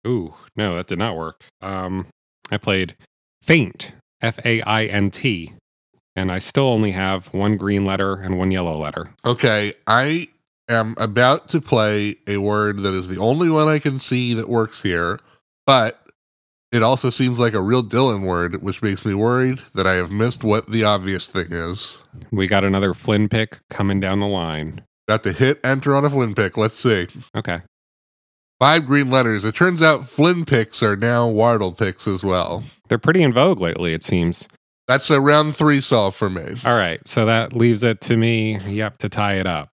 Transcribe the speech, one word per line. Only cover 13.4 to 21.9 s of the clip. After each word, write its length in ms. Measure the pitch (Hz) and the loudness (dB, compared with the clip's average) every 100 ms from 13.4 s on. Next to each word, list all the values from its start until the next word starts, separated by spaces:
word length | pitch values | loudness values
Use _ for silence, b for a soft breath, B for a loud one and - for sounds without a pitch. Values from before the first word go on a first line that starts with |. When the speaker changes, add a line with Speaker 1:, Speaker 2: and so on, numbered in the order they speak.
| 170 | 2
Speaker 2:
one 180 | 156 156 | 2 2
I 100 | 151 | 2
can 200 | 143 131 | -2 -6
see 340 | - 127 123 | -4 -2 -2
that 140 | 113 113 | -4 -2
works 340 | 117 110 - | -2 -2 -4
here, 360 | 98 85 87 101 b b _ _ - | -4 -2 -2 -6 b b _ _ 2
but 400 | 131 110 - _ _ _ _ _ _ _ | 4 2 -4 _ _ _ _ _ _ _
it 120 | 120 | 2
also 280 | 113 127 127 | 2 2 -2
seems 280 | - 127 120 | 0 0 2
like 140 | 120 | 0
a 80 | 104 | 2
real 220 | 95 127 | 2 0
Dylan 400 | 110 113 131 104 | 2 2 2 0
word, 400 | 95 87 87 - | -2 -2 -4 -4
which 180 | 98 - | -8 -4
makes 240 | 107 98 | -4 -2
me 80 | 107 | -4
worried 480 | 98 113 123 127 127 - | -2 0 0 0 -4 -8
that 120 | 92 95 | -2 0
I 80 | |
have 160 | 92 87 | 0 -2
missed 340 | 101 117 - | -2 -2 -2
what 240 | 113 104 - | 0 0 0
the 160 | 113 | 0
obvious 420 | 107 104 92 92 - | 2 0 -2 -6 -6
thing 220 | 95 85 | -6 -6
is. 480 | 85 82 95 - | -6 -6 -8 -10